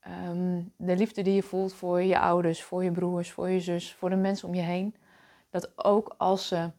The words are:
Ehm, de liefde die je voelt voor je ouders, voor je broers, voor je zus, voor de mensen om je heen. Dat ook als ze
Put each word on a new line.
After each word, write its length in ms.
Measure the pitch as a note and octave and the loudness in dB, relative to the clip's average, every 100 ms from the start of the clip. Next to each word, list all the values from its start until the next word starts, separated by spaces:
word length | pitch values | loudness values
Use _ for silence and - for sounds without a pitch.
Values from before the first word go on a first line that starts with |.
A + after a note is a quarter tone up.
Ehm, 600 | F#3 F3+ F3+ F3 F3+ F3 F3 _ | -12 -10 -6 -4 -2 -2 -6 _
de 200 | F3+ F3+ | -2 2
liefde 260 | A3 - | 2 0
die 120 | F#3+ | 2
je 80 | G3 | 2
voelt 320 | F#3+ F#3 F#3+ | 2 -2 -2
voor 280 | F#3+ F3+ F3+ | -4 0 2
je 160 | F#3 F3 | 4 4
ouders, 440 | - F3 E3+ E3 | 4 4 2 -2
voor 220 | - F3+ | -6 -2
je 80 | F#3 | 0
broers, 380 | F3 F3+ F3+ F3 | 0 0 -2 -4
voor 180 | - F3+ | -6 -2
je 120 | F#3 | -2
zus, 340 | F3 F3 F3 | 0 -4 -4
voor 160 | - F#3 | -6 0
de 60 | F#3+ | 2
mensen 320 | F#3+ G3 F3+ | 2 -2 -4
om 60 | |
je 80 | F3+ | -2
heen. 340 | E3+ F3 G3 - _ _ _ _ _ | -2 -2 -4 -8 _ _ _ _ _
Dat 340 | F3+ - - | -8 -8 0
ook 300 | - G#3 G#3+ - | 4 4 2 -2
als 300 | F3+ F#3+ - | 0 2 0
ze 220 | F3 E3+ | -2 -2